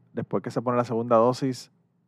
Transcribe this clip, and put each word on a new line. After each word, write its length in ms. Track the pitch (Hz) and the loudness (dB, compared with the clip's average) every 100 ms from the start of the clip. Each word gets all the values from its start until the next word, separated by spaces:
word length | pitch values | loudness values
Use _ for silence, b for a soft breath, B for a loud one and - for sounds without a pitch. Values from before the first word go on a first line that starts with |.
| _ | _
después 300 | - 113 104 | -10 -6 -6
que 80 | 117 | -4
se 100 | 117 | -4
pone 160 | 120 120 | -2 0
la 80 | |
segunda 300 | 120 113 120 | 0 -2 2
dosis 560 | 117 117 123 135 127 - _ _ _ | 4 4 2 -4 -6 -12 _ _ _